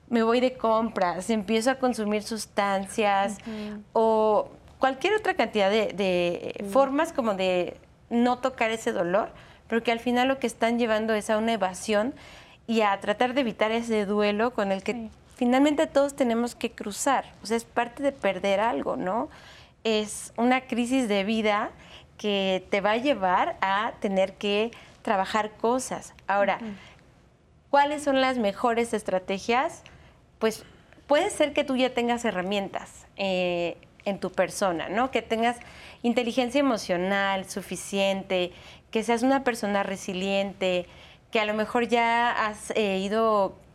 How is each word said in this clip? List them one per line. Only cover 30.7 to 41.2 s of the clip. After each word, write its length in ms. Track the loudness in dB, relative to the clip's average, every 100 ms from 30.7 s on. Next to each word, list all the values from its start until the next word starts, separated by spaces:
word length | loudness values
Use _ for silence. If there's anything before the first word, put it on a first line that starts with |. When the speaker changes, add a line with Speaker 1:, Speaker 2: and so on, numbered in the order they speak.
| -20 -20 -8 0
Speaker 1:
puede 220 | 2 2
ser 220 | 0 0
que 120 | 0
tú 120 | 0 2
ya 160 | 0
tengas 320 | 0 0 0
herramientas, 800 | -2 -2 -2 -2 -4 -8 -12 -20 -16 -6
eh, 600 | -2 0 0 0 -4 -6 -16 -10 -6
en 120 | -4
tu 100 | -4
persona, 560 | -2 -2 0 -2 -2 -4
¿no? 220 | -2 -2
Que 120 | -2
tengas 340 | -2 0 0 -2 -10 -20 -20 -4
inteligencia 580 | -2 0 0 0 0 2
emocional 880 | 2 0 -2 -2 0 0 0 -2 -4
suficiente, 1040 | -10 -8 -10 -4 0 0 0 -2 -2 -2 -6 -20 -20 -6
que 120 | -2
seas 200 | 0 2
una 220 | 2 2
persona 380 | 0 -2 0 0
resiliente, 1040 | -2 -6 -6 -4 0 0 -2 -2 0 0 -4 -12 -20 -20